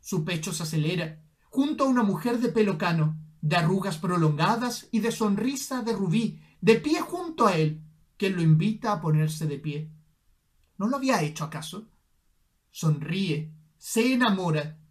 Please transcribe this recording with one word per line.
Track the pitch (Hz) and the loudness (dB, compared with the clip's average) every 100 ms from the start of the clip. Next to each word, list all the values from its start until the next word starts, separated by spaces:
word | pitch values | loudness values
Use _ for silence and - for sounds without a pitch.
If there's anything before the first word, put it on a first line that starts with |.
su | - 185 | -4 -4
pecho | 156 170 196 | -2 -4 -6
se | 165 | -8
acelera, | 160 160 151 180 160 - _ _ | -4 -2 -2 -2 -4 -10 _ _
junto | _ - 285 311 | _ -2 0 2
a | 269 | 2
una | 247 | 4
mujer | 202 185 240 233 | 2 0 -2 0
de | 240 | 0
pelo | 226 208 160 | 2 2 2
cano, | 180 165 156 - - - | 0 2 0 -2 -12 -6
de | 151 175 | 0 2
arrugas | 160 190 190 165 | 2 2 -2 -4
prolongadas | 180 180 156 147 175 226 247 233 - | -2 2 2 2 2 2 -2 -6 -4
y | 226 | 0
de | 220 | 0
sonrisa | - 214 202 240 277 - 262 | 0 0 2 0 -2 -6 -6
de | 220 | -2
rubí, | 196 190 214 233 - - _ | -2 0 2 0 -6 -20 _
de | 180 233 | 4 4
pie | 302 339 | 4 -2
junto | 330 349 349 320 226 | -2 -6 -8 2 2
a | 170 | 4
él, | 156 156 - _ _ _ | 0 -2 -14 _ _ _
que | 196 | -4
lo | 180 | 2
invita | 165 156 196 220 220 | 4 6 4 -2 -2
a | 202 | -2
ponerse | 160 151 156 - 156 | 0 2 0 -2 -4
de | 139 | -4
pie. | 151 147 156 - _ _ _ _ _ _ _ - | -6 -8 -10 -16 _ _ _ _ _ _ _ -6
¿No | 202 | -4
lo | 277 | -2
había | 262 226 | 0 0
hecho | 147 - | 0 -4
acaso? | 151 156 - 196 - _ _ _ _ _ _ _ _ | -8 -8 -12 -14 -16 _ _ _ _ _ _ _ _
Sonríe, | - 160 147 - 185 190 151 - - _ _ | -4 0 0 -2 -4 -2 -4 -6 -14 _ _
se | - 220 247 | -4 0 2
enamora. | 254 240 190 175 156 147 - _ | 4 2 2 0 0 -4 -12 _